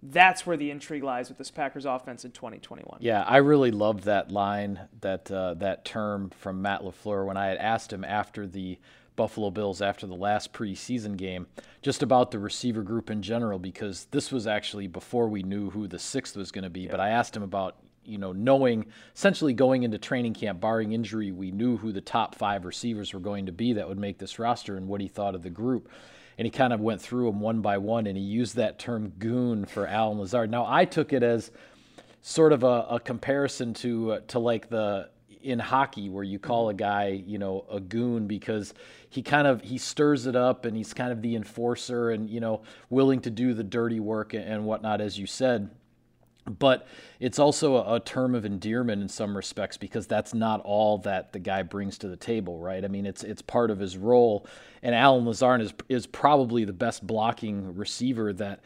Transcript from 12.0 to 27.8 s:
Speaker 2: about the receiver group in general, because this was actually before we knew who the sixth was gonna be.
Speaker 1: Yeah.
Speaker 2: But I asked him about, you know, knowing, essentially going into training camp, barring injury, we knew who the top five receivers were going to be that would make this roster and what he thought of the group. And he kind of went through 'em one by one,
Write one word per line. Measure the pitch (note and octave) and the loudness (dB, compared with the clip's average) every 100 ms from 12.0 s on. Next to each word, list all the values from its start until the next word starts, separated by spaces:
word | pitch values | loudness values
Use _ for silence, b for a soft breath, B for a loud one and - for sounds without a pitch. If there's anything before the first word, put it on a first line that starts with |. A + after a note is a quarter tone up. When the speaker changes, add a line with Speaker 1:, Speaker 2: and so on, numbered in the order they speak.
Speaker 2:
about | B2+ B2+ B2 | 4 6 4
the | G#2+ | 0
receiver | G2+ - B2 A2 | -6 -4 -4 -2
group | G2 A2+ G#2+ | -2 -4 -4
in | G#2+ | -6
general, | F#2+ A#2 A#2 F#2+ | -4 -2 -2 -4
because | F#2 - G#2+ F2+ - | -6 -8 -8 -10 -6
this | C#3+ - | -4 -2
was | C3 G#2+ | -4 -2
actually | G#2 - G#2 G2 | -2 -2 -8 -8
before | F2 - A#2+ A2+ | -10 -4 0 0
we | G#2 | 0
knew | F#2 G2+ G2+ | -4 -4 -4
who | G2 G2+ | -6 -8
the | E2+ | -8
sixth | - C3+ - G2+ | -6 -6 -6 -10
was | F#2 | -10
gonna | G2 F#2+ | -8 -10
be. | F2+ | -8
Speaker 1:
Yeah. | F#2 | -6
Speaker 2:
But | F#2+ | -2
I | G2+ | 2
asked | A2+ A2+ A2 | 2 0 -4
him | |
about, | G2 G2 F#2 - _ _ | -6 -4 -4 -8 _ _
you | - G#2 | -14 -8
know, | F#2+ | -6
knowing, | F#2+ A#2+ C3+ C3 A2+ G#2 B B | -2 4 4 4 2 -2 B B
essentially | - G3 F3+ D#3 | 2 2 4 2
going | A2+ B2+ C3 | 4 4 4
into | A#2+ G#2 | 0 -2
training | - C3 A#2+ | -4 -2 -2
camp, | G#2+ G#2+ F2 | -2 -4 -2
barring | A2 A2+ G#2+ | 0 0 0
injury, | A#2 G#2+ A2 G2+ | -2 -2 -4 -4
we | F#2 F#2+ | -6 -6
knew | G2 A#2+ A2+ | 0 0 0
who | A2 | -2
the | G2 | -6
top | - A#2 G2+ | -2 -2 -2
five | - G#2 G2+ | -2 -2 -2
receivers | F2+ - A#2+ G#2+ G2 | -4 -6 -6 -4 -6
were | G2 | -8
going | F2+ G2+ | -6 -6
to | F#2+ | -6
be | E2+ A#2+ | -2 0
that | G#2+ F2 | 0 -2
would | G2 | -6
make | G2+ - | -6 -8
this | - - | -12 -4
roster | A#2 A#2+ - F#2+ | -2 -2 -4 -8
and | F#2+ | -6
what | G2+ | -6
he | G2 | -6
thought | - G2+ | -4 -4
of | F#2+ | -4
the | F2+ | -10
group. | F2 A#2+ A#2+ - B B B B B | -6 -2 -2 -4 B B B B B
And | A2+ | -4
he | |
kind | - B2+ | 2 2
of | A2+ | 2
went | G#2+ G2+ | 0 -4
through | - B2 A#2+ | -4 -2 0
'em | G2+ | 0
one | G#2+ A2+ | -2 0
by | G2+ | 0
one, | G2+ | 0